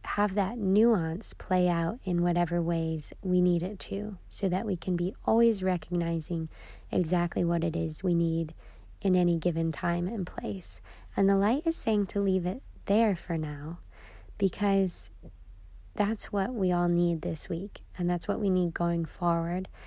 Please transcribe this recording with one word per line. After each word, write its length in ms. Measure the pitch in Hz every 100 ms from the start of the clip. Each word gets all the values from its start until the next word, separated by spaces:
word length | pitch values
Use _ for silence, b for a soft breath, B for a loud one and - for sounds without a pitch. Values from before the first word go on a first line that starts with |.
have 320 | - - 208 190
that 220 | 196 240
nuance 760 | 202 196 233 214 165 160 -
play 340 | - - 185 180
out 320 | 170 165 247
in 180 | - 175
whatever 400 | 175 175 165 175
ways 500 | 165 170 165 160 - -
we 200 | 190 180
need 200 | 180 175
it 160 | 180 208
to, 400 | - 196 208 196 -
so 180 | - 196
that 180 | 180 220
we 100 | 180
can 200 | - 175
be 180 | 175 - -
always 360 | 226 233 208
recognizing 840 | 185 180 - 175 170 165 156 165 160 B B B B
exactly 520 | 190 160 175 175 -
what 200 | 175 170
it 120 | 170 165
is 280 | 165 156
we 120 | 185 170
need 380 | 170 165 160 - b b b -
in 140 | 202 185
any 220 | 175 170
given 340 | 175 165 165
time 360 | 156 175 175 175
and 180 | 226 175
place. 560 | - 240 196 - - - B B -
And 120 | 196
the 80 | 196
light 280 | 202 269 330
is 100 | 330
saying 320 | - 214 196
to 140 | 202
leave 240 | 196 185 175
it 160 | 226 - - -
there 320 | 202 226 180
for 200 | - 160
now, 420 | 151 147 147 175 - B B B B -
because 760 | 190 - 202 196 190 - - - - - - - - - -
that's 380 | - 202 220 -
what 220 | 202 196
we 180 | 247 185
all 160 | 175 175
need 340 | 175 175 165
this 280 | 170 160 -
week, 320 | 165 202 - - -
and 120 | 175
that's 200 | 175 -
what 100 | 202
we 100 | 202
need 240 | 185 175
going 300 | 165 170 170
forward, 640 | 160 - 175 170 165 175 185 B